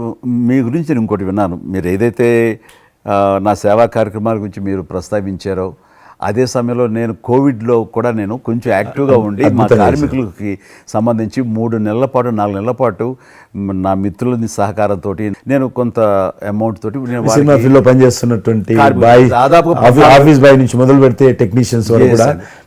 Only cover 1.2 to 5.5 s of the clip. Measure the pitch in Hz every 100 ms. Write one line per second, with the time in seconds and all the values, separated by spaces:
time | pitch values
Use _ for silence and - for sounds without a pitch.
1.2 | 95 101 95 87 - 95 87 95 117 -
2.2 | 120 117 117 110 _ _ _ _ - 101
3.2 | 98 98 101 101 104 107 117 117 107 107
4.2 | 110 110 104 95 98 95 78 92 - 104
5.2 | 98 92 101